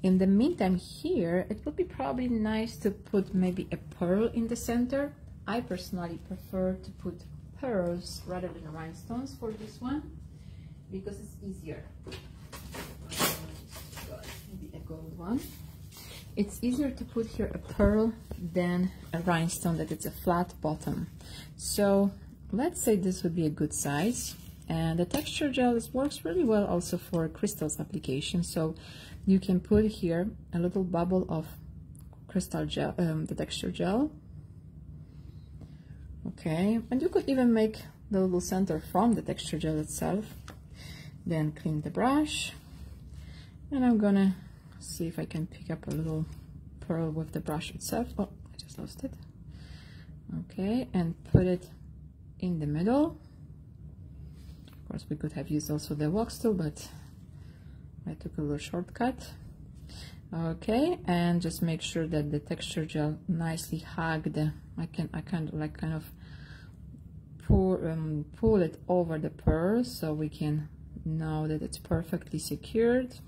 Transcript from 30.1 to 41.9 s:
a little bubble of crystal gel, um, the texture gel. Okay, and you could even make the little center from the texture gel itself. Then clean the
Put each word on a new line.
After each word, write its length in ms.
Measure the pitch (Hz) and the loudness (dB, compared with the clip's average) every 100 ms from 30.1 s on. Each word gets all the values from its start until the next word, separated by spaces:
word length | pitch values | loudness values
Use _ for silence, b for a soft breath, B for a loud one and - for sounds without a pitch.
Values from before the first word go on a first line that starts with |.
| 165 196 - - | 2 0 -4 -6
a 60 | 170 | 0
little 240 | 175 190 | 0 2
bubble 420 | 185 175 175 185 - | 2 2 4 4 2
of 160 | 160 156 - - - - - - - - | -2 -4 -10 -14 -14 -14 -16 -16 -18 -4
crystal 380 | - - 170 151 | -2 0 -2 -2
gel, 300 | 151 143 - | 0 0 2
um, 280 | 170 156 160 | 2 2 -2
the 100 | 175 | -2
texture 360 | - - - | -4 -2 -4
gel. 400 | 175 175 214 302 - - - - - - - - - B B B B B B B B B B B - - | 0 2 4 2 -2 -16 -16 -16 -16 -16 -16 -14 -14 B B B B B B B B B B B -8 -8
Okay, 540 | 175 - 160 196 226 220 | -4 -2 2 4 2 2
and 120 | 254 | 0
you 80 | 320 | 4
could 180 | 392 - | 2 4
even 240 | 269 247 | 6 8
make 260 | 226 220 220 - - - | 8 6 2 -12 -16 0
the 120 | 196 | 4
little 200 | 185 180 | 6 4
center 380 | 180 185 196 160 | 2 2 2 2
from 340 | - 180 233 | 2 4 6
the 80 | 196 | 6
texture 360 | 151 143 - 156 | 2 -4 -2 0
gel 200 | 165 156 | 2 0
itself. 480 | 156 - 160 180 214 - - - - B B B B B - | 0 -2 0 0 -2 -10 -14 -16 -16 B B B B B -2
Then 260 | 165 151 | 0 0
clean 300 | 151 - 156 | 0 -2 -2
the 80 | 151 | -2